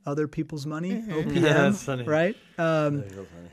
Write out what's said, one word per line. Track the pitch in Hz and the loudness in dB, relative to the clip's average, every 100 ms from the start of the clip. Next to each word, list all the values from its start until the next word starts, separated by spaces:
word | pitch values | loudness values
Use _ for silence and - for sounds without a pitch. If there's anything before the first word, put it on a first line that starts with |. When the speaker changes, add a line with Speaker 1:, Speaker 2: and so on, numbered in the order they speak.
| - | -4
Speaker 1:
other | 143 151 | -2 -2
people's | - 151 156 139 | -4 -6 -6 -6
money, | 151 175 | -6 -4
Speaker 2:
Mm-hmm. | - 220 | -4 -4
Speaker 1:
O | 156 | -4
P | - 170 | 0 2
M, | |
Speaker 3:
<laughs> | |
That's | 160 147 143 202 | 4 6 6 2
funny. | - 131 | -2 -4
Speaker 1:
right? | 123 156 175 240 - - | 0 2 2 -2 -10 -2
Um, | 165 160 151 143 | 0 2 2 -2
Speaker 3:
That's | 127 | -4
real | 98 92 | -12 -14
funny. | 85 87 | -16 -20